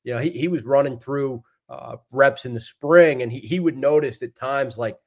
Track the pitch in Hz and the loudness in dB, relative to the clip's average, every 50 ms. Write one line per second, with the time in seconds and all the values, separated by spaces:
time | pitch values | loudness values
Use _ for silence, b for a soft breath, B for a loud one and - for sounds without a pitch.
0 | _ 123 120 120 135 170 175 139 147 175 175 147 113 120 139 139 139 139 131 117 | _ -6 -4 -4 -2 -4 -2 -2 -2 -2 -2 -4 0 2 2 2 2 2 -2 -6
1 | - 135 139 143 139 135 127 117 - _ _ _ _ - - - 127 120 120 117 | -8 -6 -4 -2 -2 -4 -4 -8 -12 _ _ _ _ -18 -18 -16 -14 -14 -16 -16
2 | _ _ 123 131 135 139 - - - 127 120 113 117 - - _ - 143 165 175 | _ _ 2 4 4 4 4 0 -6 -10 -10 -10 -10 -12 -14 _ 0 6 8 8
3 | 170 160 139 127 123 117 120 - - 107 - 185 175 165 131 131 135 143 151 151 | 8 8 4 0 -4 -6 -8 -10 -6 -4 -4 -2 0 -2 -2 0 0 2 2 2
4 | 147 131 113 - 127 117 - _ 127 131 139 139 135 123 113 117 120 110 - - | 2 0 -4 -8 -12 -14 -12 _ -6 -4 -2 -2 -2 -4 -4 -6 -6 -6 -8 -10
5 | _ | _